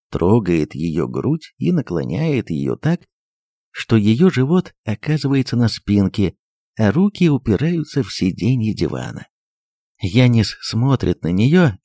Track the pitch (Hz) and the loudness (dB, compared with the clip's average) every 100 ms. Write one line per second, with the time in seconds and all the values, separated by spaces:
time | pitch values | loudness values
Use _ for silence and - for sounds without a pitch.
0 | _ - 87 117 90 82 73 67 82 78 | _ -2 2 2 2 0 0 -4 -4 -2
1 | 64 - 131 160 - - 143 175 - 85 | -4 -2 -2 -4 -6 -6 -2 -2 -2 -4
2 | 64 90 165 131 - 76 67 57 156 175 | -4 -4 -2 -4 -4 -4 -4 -2 -2 -2
3 | _ _ _ _ _ _ _ - - 113 | _ _ _ _ _ _ _ -12 0 2
4 | 104 117 185 - 131 180 - _ - 104 | 4 4 2 2 0 0 -2 _ -8 -6
5 | - 151 135 139 127 120 113 - - 101 | -4 -2 0 0 0 0 0 -2 0 2
6 | 95 - 92 - _ _ _ - 104 147 | 2 0 -2 -4 _ _ _ 0 2 2
7 | 202 - 170 135 - 92 160 170 151 139 | 0 2 2 2 0 0 0 -2 -4 -4
8 | 104 - 92 98 104 131 107 92 78 64 | -4 -2 -4 -2 -2 0 -2 -2 -4 -4
9 | 62 - - _ _ _ _ _ _ - | -10 -12 -18 _ _ _ _ _ _ -8
10 | 92 113 123 117 104 - - 110 135 131 | 0 4 4 4 0 -4 -6 -2 0 0
11 | 85 - - 92 123 180 165 92 | 0 -2 -2 0 2 4 2 0